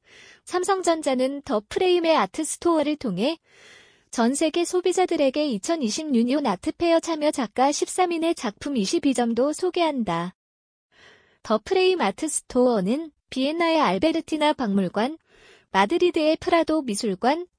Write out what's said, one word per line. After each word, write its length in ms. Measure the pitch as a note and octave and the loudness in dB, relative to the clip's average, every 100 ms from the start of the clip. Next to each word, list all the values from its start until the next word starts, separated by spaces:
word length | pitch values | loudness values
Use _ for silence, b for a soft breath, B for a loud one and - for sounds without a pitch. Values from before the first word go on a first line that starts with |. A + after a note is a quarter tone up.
| B B B B | B B B B
삼성전자는 1000 | B F4+ F#4 F#4+ F4 E4 D4 B3+ C4 C#4+ | B -2 0 0 0 0 0 0 0 -4
더 200 | - G#3+ - | -4 -4 -4
프레임의 480 | G4 F#4 F4 E4 D4+ | 0 2 2 4 2
아트 280 | F#3+ - | 2 -2
스토어를 520 | D#4 - F4 D#4+ D4 D4 | -6 -2 0 2 0 -2
통해 420 | A#3+ F3+ B3+ E4 b b b b b b b | -4 -2 -2 -4 b b b b b b b
전 240 | - A#3 | 0 0
세계 300 | C#4+ D#4+ F4 | 2 0 0
소비자들에게 840 | F4 F4+ F#4 F4+ F4+ C#4+ C#4 D4 D4+ | 0 0 0 2 0 2 2 2 0
이천이십 680 | G#3 - E4 A3+ G#3 D#4 | -2 -2 -2 -2 -4 0
유니온 320 | A#3+ A#3+ D4 C#4 | 2 2 0 0
아트 260 | C4 D#4 | -2 -4
페어 260 | - E4+ E4 | -2 2 2
참여 320 | E4+ D#4+ D4 | 0 -2 0
작가 400 | D4+ A3+ - C#4 | 0 -2 2 2
십삼 400 | D4 - - F4+ | 2 -2 -2 -2
인의 240 | E4+ E4 | 0 -2
작품 420 | E4+ A#3 - C#4+ C4+ | -2 -4 -6 -4 -2
이십이 380 | F#3+ E4+ D4 | 0 0 0
점도 380 | B3 A#3 A3+ C#4 | 2 0 2 0
소개한다. 840 | D4+ F#4 F4+ E4 C#4 G#3 E3 F3 - _ _ _ _ _ b b b b b | 0 -2 0 0 0 -2 -2 -4 -10 _ _ _ _ _ b b b b b
더 160 | - A3 | -2 -2
프레임 360 | - F#4+ F#4 F4+ | 0 2 2 2
아트 260 | G#3 - D#4 | 0 -2 -6
스토어는 840 | - - B3 B3 A3+ F#3 C#4 E4 - _ | -6 -4 0 2 2 0 -2 -6 -14 _
비엔나의 500 | C4 C4 E4 E4 D#4+ | -4 -2 0 2 2
알베르티나 760 | A#3 F#3+ D#4 D#4+ - D#4 D4+ | 2 2 0 0 -4 0 0
박물관, 600 | D4+ A#3 G3+ F3+ G3+ B3 D#4+ b b b b b | 0 0 0 0 -2 -4 -4 b b b b b
마드리드의 680 | F#3+ G3+ F4 F4+ E4 D#4 D#4+ | 0 2 2 2 2 2 0
프라도 440 | - E4 D#4 D#4 | 2 0 2 -2
미술관, 640 | C4 G3+ A3 F#3 A#3 D#4+ F4+ | -2 -4 -4 -2 0 -2 -4